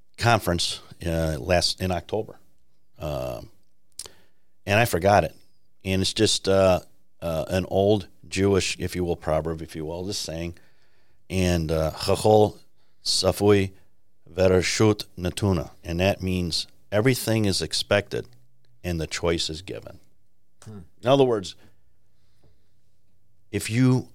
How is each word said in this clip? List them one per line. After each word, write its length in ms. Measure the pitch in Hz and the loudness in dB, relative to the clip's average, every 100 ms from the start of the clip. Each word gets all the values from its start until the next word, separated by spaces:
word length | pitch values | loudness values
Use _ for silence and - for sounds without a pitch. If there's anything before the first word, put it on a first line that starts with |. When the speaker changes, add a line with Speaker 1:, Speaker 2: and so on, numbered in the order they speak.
| - - | -20 -2
Speaker 1:
conference, 640 | 117 113 - 85 - - - - 82 | 2 2 2 -2 -2 -6 -14 -10 -4
uh, 300 | 82 80 73 | -2 -2 -4
last, 420 | 80 90 - - | 0 2 2 -2
in 100 | 95 | -4
October, 480 | 87 - 107 - - - - - - - - | -4 -6 -8 -8 -14 -20 -20 -20 -20 -20 -12
um, 520 | 76 69 64 58 - - - - - - - - - - - - - | -8 -6 -8 -10 -14 -20 -20 -20 -20 -20 -20 -20 -20 -20 -20 -14 0
and 120 | 104 | 2
I 40 | |
forgot 400 | 120 87 92 101 | 2 2 4 4
it. 100 | 80 - - - - - | 2 -4 -20 -20 -20 -12
And 180 | 95 95 | -4 -2
it's 100 | 95 | -2
just, 360 | - 104 - - | 2 0 0 0
uh, 320 | 95 95 87 - - - - | 4 4 4 -2 -20 -20 -12
uh, 220 | 87 80 - | -8 -6 -2
an 180 | 92 90 | -4 0
old 400 | 95 98 107 92 - 82 | 0 2 2 -2 -18 -10
Jewish, 480 | 95 98 95 - - | 0 2 2 0 -6
if 160 | 90 90 | -6 -4
you 80 | |
will, 120 | 87 82 | -4 -4
proverb, 460 | - 78 80 80 | -2 -2 -2 -6
if 120 | 80 82 | -10 -10
you 80 | 76 | -10
will, 180 | 85 | -8
this 140 | 92 104 | -8 -8
saying, 380 | - 80 85 85 - - - - - - - | -8 -8 -8 -10 -20 -20 -20 -20 -20 -20 -6
and, 400 | 92 90 87 78 | 0 2 2 0
uh, 200 | 80 78 | 0 -2
"Chachol 680 | - - 92 107 107 104 - - - - - | -4 -2 2 6 6 4 0 -20 -20 -20 -12
safui 680 | - - 92 - 101 101 95 - - - - - - | -4 0 0 2 4 4 2 -6 -20 -20 -20 -20 -12
vereshut 760 | 85 92 92 85 - 107 104 - - | 2 4 4 2 2 2 2 -4 -6
natuna," 520 | 87 - 101 87 - - | -6 -2 0 0 -2 -12
and 160 | 87 85 | -8 0
that 220 | 95 - | 0 0
means 440 | 92 92 87 - - - - | -2 -2 -2 -4 -8 -14 -4
everything 520 | 101 127 123 - 110 | 0 0 0 0 0
is 180 | 104 90 | 0 -2
expected 640 | 80 - - 101 101 60 - - - - - - | -4 -4 0 0 0 -8 -10 -16 -20 -20 -20 -12
and 160 | 90 85 | -6 -6
the 60 | 76 | -6
choice 420 | - 85 85 - | -4 -2 -2 -4
is 140 | 78 | -8
given. 360 | - 57 - - - - - - - - | -12 -14 -14 -20 -20 -20 -20 -20 -20 -20
Speaker 2:
Hmm. 160 | - 104 87 - | -18 -18 -18 -6
Speaker 1:
In 60 | 117 | 2
other 160 | 139 | 4
words, 300 | 127 110 90 - - - - - - - - - - - - - - - - - - - - | 4 2 -4 -14 -20 -20 -20 -20 -20 -20 -20 -20 -20 -20 -20 -20 -20 -20 -20 -20 -20 -20 -8
if 200 | 101 - | -8 -4
you 380 | 113 127 127 - | 2 4 2 -2